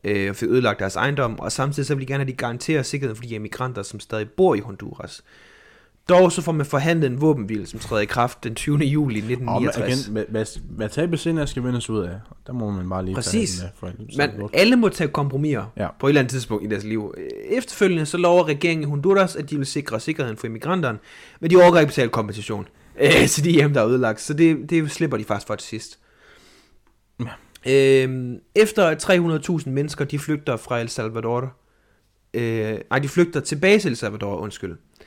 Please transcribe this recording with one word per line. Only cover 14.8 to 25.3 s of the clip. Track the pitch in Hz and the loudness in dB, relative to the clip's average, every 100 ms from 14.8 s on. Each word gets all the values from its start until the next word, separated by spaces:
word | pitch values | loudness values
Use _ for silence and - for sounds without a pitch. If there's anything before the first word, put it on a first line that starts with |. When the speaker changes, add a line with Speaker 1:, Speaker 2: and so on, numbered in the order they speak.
| 214 | 4
Speaker 1:
tage | - 156 | 2 -2
kompromiser | 147 143 135 151 127 101 - | -2 -2 -2 -2 -2 -6 -6
Speaker 2:
Ja. | 101 - | -8 0
Speaker 1:
på | 135 | 2
et | |
eller | 147 | 4
andet | 123 | 2
tidspunkt | 127 113 107 104 | -2 -4 -4 -4
i | |
deres | 104 | -6
liv. | 107 110 104 - 73 58 52 | -4 -6 -6 -10 -12 -12 -4
Efterfølgende | 247 247 - 196 170 151 | -4 -4 0 2 2 -2
så | 180 | 2
lover | 175 175 156 | 4 6 4
regeringen | 147 170 160 | 0 0 0
i | 151 | -2
Honduras, | 143 180 196 190 - | 0 2 4 4 0
at | 139 | -6
de | 151 | -4
vil | 139 | -4
sikre | 151 143 113 | -4 -4 -6
sikkerheden | - 156 127 107 | -4 -4 -4 -6
for | 113 | -8
immigranterne, | 113 151 185 143 107 - - - - | -8 -4 -2 -2 -4 -12 -20 -20 -6
men | 165 | 6
de | 180 | 10
overgår | 175 170 | 10 10
ikke | 151 | 4
betale | 143 120 | 2 0
kompensation, | 117 104 104 104 104 95 _ | 0 -4 -6 -8 -8 -8 _
<laughs> | _ - | _ 2
øh, | 147 165 135 | 4 6 4
til | - | 2
de | 160 | 4
hjem, | 170 147 | 4 6
der | 143 | 4
er | 110 | 4
ødelagt. | 127 117 110 | 4 2 -2
Så | - | -6
det, | 151 165 151 151 | 2 4 4 0
det | 170 151 | 0 0
slipper | - 160 123 | -2 -2 -2
de | |
faktisk | 107 | -4